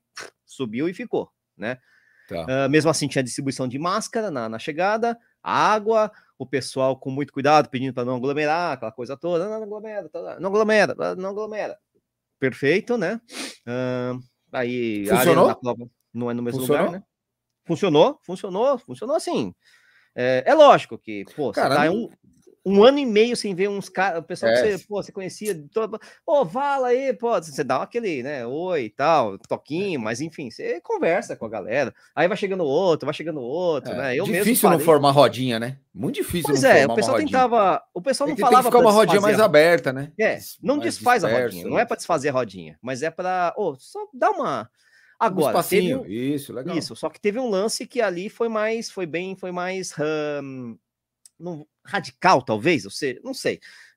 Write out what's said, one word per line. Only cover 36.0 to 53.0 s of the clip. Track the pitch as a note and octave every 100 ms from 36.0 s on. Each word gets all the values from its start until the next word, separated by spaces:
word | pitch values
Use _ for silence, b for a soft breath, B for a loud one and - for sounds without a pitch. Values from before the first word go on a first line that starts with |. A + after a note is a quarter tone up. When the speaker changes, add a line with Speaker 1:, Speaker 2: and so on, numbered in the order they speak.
| C3 D4
Speaker 2:
difícil | - F3+ D3+
Speaker 1:
Pois | -
Speaker 2:
não |
Speaker 1:
é, | C4 F3+ C#3
Speaker 2:
formar |
Speaker 1:
o |
pessoal | A3+ A3+
Speaker 2:
rodinha. | - D4+
Speaker 1:
tentava, | B3+ B3+ A#3 G3 D#3 -
o | F3+
pessoal | F#3 B3+ C#4+
Speaker 2:
É |
Speaker 1:
não | D4+
Speaker 2:
que |
tem | C#4+
que |
Speaker 1:
falava | B3
Speaker 2:
ficar | B3 A#3+
Speaker 1:
pra |
Speaker 2:
uma | A3+
rodinha | G#3 G3+ G3+
Speaker 1:
desfazer |
Speaker 2:
mais | G3+ G#3
Speaker 1:
a |
Speaker 2:
aberta, | G#3+ D3+ D#3+ E3+ D3+
né? | C3 C#3+ -
Speaker 1:
É, | G#3+
Speaker 2:
Mais, | G2+ - -
Speaker 1:
não | G3+ D4
Speaker 2:
mais |
Speaker 1:
desfaz | E4+ - - B3
a | E3
Speaker 2:
dispersa, |
Speaker 1:
rodinha, | A#2 A#2+ F#2 F2+
não | D#3
é |
Speaker 2:
né? | A#3+
Speaker 1:
pra | A3
desfazer | - E3 C#3
a |
rodinha, | C3 A#2+ F#2+ D#2+ D2+
mas | A#2+ C3
é | D#3
pra, | D#3+ F#3 F#3 F3 -
ô, | G3 C3+
só | - G4+ G#4
dá | B3+ E4
uma, | G4 A3+ C3 G#2+ b b b b b A3+
Speaker 2:
Um | -
Speaker 1:
agora, | C#3+ F3+
teve | E3 F#3+ F3+
Speaker 2:
espacinho, | C3+
Speaker 1:
um | -
Speaker 2:
isso, | G#2+ C3 D3 -
legal. | A2 C#3+ F3 -
Speaker 1:
Isso, | A#2
só | D#3
que | -
teve | G#3 G#3
um | B3+
lance | F#3+ G#3+ - B3+
que | B3
ali | G#3+ F3 G3+
foi | - A#3
mais, | A3 G#3+ A3+ A3
foi | - F3
bem, | D3+ F#3 F#3+
foi | F#3
mais... | F3+ F3+ F#3+ F3+ - D3+ D#3 D3+ C#3+
Hum, | C#3 C3 A#2+ A2+ _ _ _ _ _ _
não, | E3+ D#3+ D3+ _
radical, | - G3+ D3 - F3 E3
talvez, | B2 A2 C3 D#3+
eu | G2
sei, | -